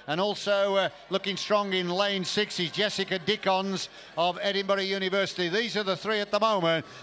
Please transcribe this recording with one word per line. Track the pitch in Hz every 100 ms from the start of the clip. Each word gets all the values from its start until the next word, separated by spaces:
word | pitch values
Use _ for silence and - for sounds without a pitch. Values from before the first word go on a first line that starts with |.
| -
and | 160
also, | 202 190 202 202 202 196
uh, | 175 - -
looking | 190 196 185
strong | - 208 202
in | 185 180
lane | 180 202 196 175
six | - 202 -
is | 165
Jessica | - 208 - 190 185
Dickons | 160 214 202 190 196 185 - - - -
of | 175 180
Edinburgh | 202 196 196 196
University. | 190 196 185 196 190 - 175
These | 196 233 180
are |
the | 196 180
three | 202 214
at | 208
the | 208
moment | 220 208 165 160 - -